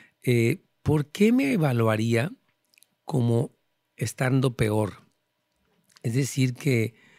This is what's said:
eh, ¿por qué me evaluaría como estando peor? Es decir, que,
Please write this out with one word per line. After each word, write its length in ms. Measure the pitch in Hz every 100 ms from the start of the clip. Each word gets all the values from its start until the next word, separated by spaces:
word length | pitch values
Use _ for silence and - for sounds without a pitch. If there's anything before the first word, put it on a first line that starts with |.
| - _
eh, 400 | - 120 117 170 _ _
¿por 240 | - 151 143
qué 240 | - 208
me 220 | 247 277
evaluaría 800 | 240 151 120 113 110 113 113 143 254 _ _ _ _ _ _ -
como 500 | 131 120 117 143 _ _ _ _ -
estando 600 | 117 - 131 135 131 117
peor? 520 | 110 107 104 - _ _ _ _ _ _ _ _ _ _
Es 100 | - 120
decir, 380 | 135 - 131
que, 400 | 120 147 123 110 - _